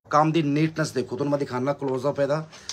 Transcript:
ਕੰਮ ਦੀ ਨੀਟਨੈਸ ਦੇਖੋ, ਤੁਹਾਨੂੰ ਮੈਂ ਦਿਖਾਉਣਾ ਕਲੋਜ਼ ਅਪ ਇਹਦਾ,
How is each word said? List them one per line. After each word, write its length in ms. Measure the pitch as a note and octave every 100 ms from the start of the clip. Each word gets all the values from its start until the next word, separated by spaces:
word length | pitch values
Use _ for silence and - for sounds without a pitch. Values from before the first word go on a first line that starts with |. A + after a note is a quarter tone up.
| -
ਕੰਮ 220 | D3 D#3
ਦੀ 100 | D#3+
ਨੀਟਨੈਸ 500 | D3 C#3+ D#3 D#3 C#3+
ਦੇਖੋ, 240 | C3 B2 B2
ਤੁਹਾਨੂੰ 160 | C#3
ਮੈਂ 80 | C#3+
ਦਿਖਾਉਣਾ 340 | C3+ B2+ C3
ਕਲੋਜ਼ 340 | C#3+ C#3 C3 C#3
ਅਪ 120 | C#3+
ਇਹਦਾ, 260 | C#3 D3+ D#3+ - -